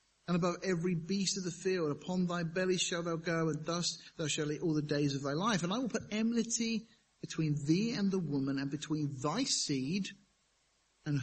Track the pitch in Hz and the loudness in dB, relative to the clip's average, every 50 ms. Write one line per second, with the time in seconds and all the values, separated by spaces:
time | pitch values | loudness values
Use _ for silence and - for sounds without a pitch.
0 | _ _ _ _ - 170 180 170 180 175 175 175 170 190 185 160 170 190 175 156 | _ _ _ _ -2 0 2 2 2 2 0 0 0 0 0 2 2 0 0 -2
1 | - - 196 202 190 - - 202 185 170 165 - - 185 185 180 160 147 143 147 | 0 -2 0 0 0 0 0 -2 -4 -4 -6 -2 -2 0 0 2 2 0 -2 -2
2 | - 180 180 185 180 170 175 175 170 160 170 185 185 185 190 175 - - 180 170 | -4 -2 0 0 2 2 0 -2 -2 -2 0 0 2 2 2 2 0 0 0 -2
3 | 170 170 165 165 165 180 165 165 160 160 147 151 160 170 165 175 165 - - - | -2 -2 -2 -2 0 0 2 2 2 2 0 -2 -2 -2 -2 0 -2 -2 -4 -6
4 | - - - - 160 143 - 165 151 147 151 - 180 165 151 151 147 151 147 143 | -12 -16 -6 -4 -2 0 0 0 0 0 0 0 0 2 2 2 2 2 2 4
5 | 147 139 139 139 143 139 143 160 196 240 214 160 175 175 202 254 269 202 - - | 4 2 2 0 -2 0 0 2 2 2 2 2 2 0 0 0 0 -2 -2 -4
6 | - - 208 214 226 226 233 233 220 226 - - 226 226 226 214 - - - _ | -4 -2 0 0 2 2 2 2 0 0 0 0 0 0 0 -2 -4 -8 -20 _
7 | _ _ _ - - - - 160 160 147 147 143 143 151 165 196 226 233 233 208 | _ _ _ -14 -12 -8 -2 0 2 2 2 0 2 2 4 4 4 0 0 0
8 | 196 196 190 190 170 147 143 139 135 139 139 135 139 139 156 147 - - 156 156 | 0 2 2 0 0 0 0 0 0 0 0 -2 -2 -4 -4 -6 -4 -2 -2 0
9 | 147 139 127 123 135 147 165 247 277 - - - - - 143 131 131 143 185 208 | 0 -2 -4 -2 -2 -2 0 0 0 0 0 -2 0 -2 -2 -2 0 -2 -2 -2
10 | 190 - - - _ _ _ _ _ _ _ _ _ _ _ _ _ _ _ _ | -4 -6 -10 -14 _ _ _ _ _ _ _ _ _ _ _ _ _ _ _ _
11 | - 151 143 135 | -4 -2 -2 -2